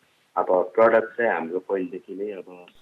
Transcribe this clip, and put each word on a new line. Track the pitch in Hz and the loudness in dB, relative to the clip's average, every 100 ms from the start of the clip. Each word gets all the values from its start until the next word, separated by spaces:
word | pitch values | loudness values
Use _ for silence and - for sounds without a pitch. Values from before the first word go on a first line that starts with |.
| _ _ _ 90 | _ _ _ -4
अब | - | 2
प्रडक्ट | 92 87 - 113 113 - - | 2 2 4 6 4 2 -2
चाहिँ | 117 | -2
हाम्रो | 85 82 90 | -2 -4 -6
पहिलेदेखि | - 98 87 90 - | -4 -4 -4 -10 -14
नै | 95 104 | -10 -10
अब | 95 92 90 87 - | -10 -14 -20 -20 -20